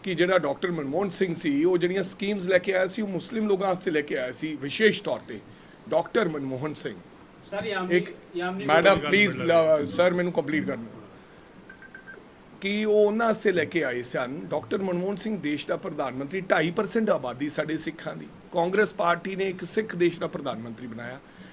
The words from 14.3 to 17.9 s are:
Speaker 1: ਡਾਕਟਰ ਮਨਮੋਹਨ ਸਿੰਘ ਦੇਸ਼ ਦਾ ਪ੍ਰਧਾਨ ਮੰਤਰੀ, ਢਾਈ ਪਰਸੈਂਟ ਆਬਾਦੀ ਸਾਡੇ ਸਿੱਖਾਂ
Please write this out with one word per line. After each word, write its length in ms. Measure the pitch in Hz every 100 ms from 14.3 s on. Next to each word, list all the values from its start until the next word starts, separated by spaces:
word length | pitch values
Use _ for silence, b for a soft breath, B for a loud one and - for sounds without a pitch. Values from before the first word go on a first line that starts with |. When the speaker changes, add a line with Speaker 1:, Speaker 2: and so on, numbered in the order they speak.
| 147 185
Speaker 1:
ਡਾਕਟਰ 320 | 151 - 214
ਮਨਮੋਹਨ 380 | 190 175 185 202
ਸਿੰਘ 220 | 220 208
ਦੇਸ਼ 300 | 147 147 -
ਦਾ 100 | -
ਪ੍ਰਧਾਨ 360 | - 147 139
ਮੰਤਰੀ, 280 | 127 143 185
ਢਾਈ 300 | 185 190 165
ਪਰਸੈਂਟ 380 | 175 202 226 214
ਆਬਾਦੀ 400 | 165 131 123 147
ਸਾਡੇ 280 | 143 151 156
ਸਿੱਖਾਂ 380 | 160